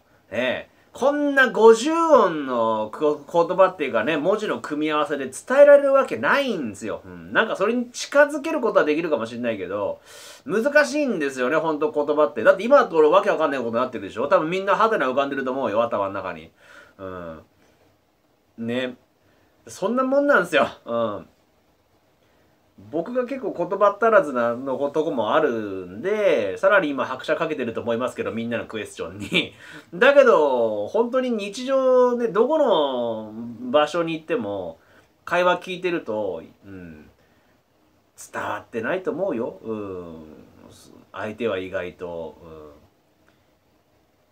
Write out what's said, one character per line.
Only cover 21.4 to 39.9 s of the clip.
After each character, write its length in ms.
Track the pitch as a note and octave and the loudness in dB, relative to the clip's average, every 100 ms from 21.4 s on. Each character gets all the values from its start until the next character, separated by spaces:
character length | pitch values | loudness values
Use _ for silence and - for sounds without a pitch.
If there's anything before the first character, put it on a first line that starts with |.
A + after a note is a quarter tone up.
| _ _ _ _ _ _ _ _ _ _ _ _ _ - G#2 | _ _ _ _ _ _ _ _ _ _ _ _ _ -20 -8
僕 200 | D#3 G#3 | -8 -4
が 140 | B3 A#3+ | -4 -4
結 160 | C4+ | -6
構 120 | F#3+ | -8
言 260 | E3+ E3+ G3 | -6 -6 2
葉 180 | G#3 G3+ | 2 4
足 120 | A3+ | 4
ら 120 | G#3 | 4
ず 100 | D3+ | 4
な 200 | B2 A#2 | 0 0
の 240 | A#2+ C3+ C3 | -2 -4 -4
こ 140 | C#3 | -2
と 120 | D#3 | -2
こ 60 | D#3 | -2
も 240 | C3 G#2+ | -2 0
あ 80 | D3 | 2
る 100 | C#3+ | 2
ん 520 | A2+ G#2 F#2+ F2+ G2+ | -2 -6 -8 -10 -8
で、 540 | F3+ G#3+ G3 C#3 G2 F2+ | -4 0 2 2 -2 0
さ 120 | G3 | 2
ら 100 | G3+ | 4
に 100 | D3+ | 2
今 160 | C3+ A#2 | -4 -6
拍 200 | B2+ - | -6 -4
車 100 | D#3 | -4
か 120 | D#3+ | -2
け 80 | C#3+ | -4
て 100 | A#2 | -6
る 80 | |
と 80 | A2 | -6
思 100 | A2+ A#2 | -4 -4
い 20 | |
ま 100 | B2 | -4
す 80 | - | -6
け 80 | |
ど、 80 | G#2 | -6
み 140 | A2 A#2 | -6 -6
ん 60 | |
な 80 | A2+ | -6
の 80 | F#2 | -6
ク 120 | A2 | -10
エ 60 | G2 | -12
ス 80 | |
チ 80 | - | -10
ョ 100 | E2+ | -12
ン 60 | G2 | -10
に。 380 | G2 F3 B2 - - | -4 -2 -2 -10 -20
<laughs> 160 | - - F3 | -20 -16 2
だ 180 | B3+ | 6
け 100 | C#4+ | 8
ど、 640 | A#3+ F3 D3 B2 A2+ G#2+ G#2 | 8 6 4 2 0 -2 -2
本 220 | G#3 A#3+ | -2 0
当 100 | B3+ | -2
に 120 | B3+ | -2
日 340 | A3 G3+ G3+ B3+ | -4 -6 -8 -2
常 500 | C4+ C4 B3+ B3 A#3+ | 0 4 4 4 2
ね、 120 | A#3 | 0
ど 200 | F#3 B3+ | 2 2
こ 120 | D#4 | 4
の 760 | C4 E3+ C#3 B2+ A#2 A2 A2 A2 A#2 A#2 B2 | 4 2 2 -2 -4 -6 -10 -12 -12 -12 0
場 160 | D3 D3+ | 2 2
所 160 | F3 | 0
に 100 | E3 | -4
行 80 | D#3+ | -6
っ 40 | - | -6
て 100 | D3 | -6
も、 440 | G#2 G2+ F2 - _ _ _ _ - | -4 -6 -8 -14 _ _ _ _ -4
会 180 | F3 | 0
話 160 | F3+ F3+ | 2 0
聞 180 | F#3 F3 | -4 -6
い 40 | |
て 80 | F3+ | -4
る 140 | E3+ | -4
と、 400 | - G#2+ G2+ E2 - _ G2+ | -4 -4 -4 -8 -12 _ -20
う 40 | |
ん、 400 | F#2+ F2 D2+ D2+ _ _ _ _ _ _ _ _ _ _ - - | -18 -16 -18 -20 _ _ _ _ _ _ _ _ _ _ -20 -14
伝 120 | - | -10
わ 160 | - G#2 | -8 -8
っ 100 | - | -8
て 140 | A#2 | -6
な 100 | A#2+ | -4
い 80 | F#3 | -4
と 80 | D#3+ | -4
思 200 | D3+ G3 | -4 -4
う 60 | A#2 | -4
よ。 240 | C3 - | -6 -8
う 100 | A2+ | -8
ん。 720 | G#2+ G2+ | -8 -8